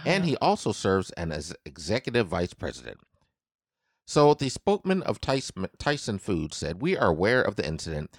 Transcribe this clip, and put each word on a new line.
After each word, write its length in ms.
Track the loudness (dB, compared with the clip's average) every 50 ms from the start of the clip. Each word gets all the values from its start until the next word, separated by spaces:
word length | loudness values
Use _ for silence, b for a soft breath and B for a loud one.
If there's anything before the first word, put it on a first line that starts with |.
| -2
and 180 | 0 0 2 2
he 120 | 0 0
also 340 | 2 2 2 2 2 0 -4
serves 400 | -2 0 2 2 2 2 0 -2
an, 220 | -6 -8 -6 -6
as 200 | -4 -6 -8 -10 -12 -16 -16
executive 640 | -18 -16 -10 -4 -4 -2 -2 -2 0 0 0 0 0
vice 260 | 0 -2 -2 -2 -4
president. 440 | -6 -8 -8 -8 -10 -12 -16 -16 -16 _ _ _ _ _ _ _ _ _ _ _ _ _ _ _ _ _ _ _ _ _
So 280 | 0 4 6 8 8 6
the 140 | 6 2 -2
spokesman 540 | -4 -2 0 0 0 0 0 0 0 0 0
of 160 | -2 -4 -4
Tyson, 480 | -2 -2 -2 -2 -2 -6 -8 -8 -8 -8 -8 -4
Tyson 400 | -2 -2 -2 0 -2 -4 -6 -4
Foods 380 | -2 -2 -2 0 -2 -4 -6
said, 260 | -6 -6 -6 -6 -4
"We 140 | -2 -2 0
are 120 | 2 4 4
aware 340 | 4 4 4 4 4 4
of 120 | 2 2 0
the 100 | -2 -2
incident, 440 | -4 -4 -6 -6 -6 -6 -6 -8 -10 B